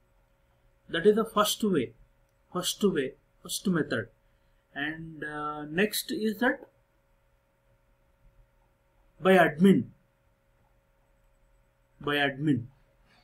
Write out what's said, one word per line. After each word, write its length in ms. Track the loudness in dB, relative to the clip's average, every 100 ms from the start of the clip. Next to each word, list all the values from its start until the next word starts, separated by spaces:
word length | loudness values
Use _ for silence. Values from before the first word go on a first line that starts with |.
| _ _ _ _ _ _ _ _ -8
That 200 | 2 4
is 80 | 4
the 80 |
first 400 | 2 0 0 0
way, 300 | 0 0 -2 -8 _ _ _ _ _
first 320 | -6 -6 -2
way, 300 | 0 0 -4 -8 _ _
first 240 | -12 -6 -2
method. 400 | 0 -2 -4 -6 _ _ _ _ _ _ -8
And, 480 | -8 -8 -12 -12
uh, 400 | -12 -10 -10 -10
next 480 | -6 -2 -2 -4 -8
is 260 | -6 -4 0
that 220 | -2 -2 -8 _ _ _ _ _ _ _ _ _ _ _ _ _ _ _ _ _ _ _ _ _ _ _ _ -2
by 120 | 4
admin, 540 | 6 4 6 6 6 2 -12 _ _ _ _ _ _ _ _ _ _ _ _ _ _ _ _ _ _ _ -12
by 120 | -4 -2
admin. 480 | -2 0 0 0 -2 _ _ _ _ _